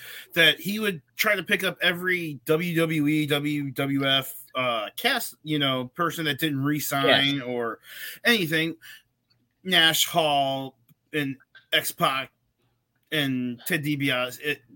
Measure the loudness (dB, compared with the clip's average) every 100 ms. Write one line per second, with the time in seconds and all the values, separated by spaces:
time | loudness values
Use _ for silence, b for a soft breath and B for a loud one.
0 | B B B 4 4 4 -2 -2 -2 -4
1 | -10 -4 0 0 0 -2 -2 0 0 0
2 | 0 -2 -2 -6 0 0 2 0 2 2
3 | 2 2 2 0 0 -2 -4 -2 -2 0
4 | 2 0 -2 -10 -8 -4 -2 -2 -4 -4
5 | -2 -2 -4 -12 -6 -2 0 0 -4 -4
6 | -4 -2 -4 -2 -2 0 0 -2 -2 0
7 | 4 4 4 -2 -4 -4 -4 -6 B B
8 | B B 2 2 2 0 -2 -4 B B
9 | _ _ _ _ _ _ 0 4 6 4
10 | 2 2 4 4 2 0 -6 -12 _ _
11 | _ -4 -2 -6 _ -20 _ 0 0 0
12 | 0 0 -6 _ _ _ _ _ _ _
13 | _ -2 0 0 -2 -6 -4 -4 -2 -2
14 | 0 0 -2 -6 -6 -6 _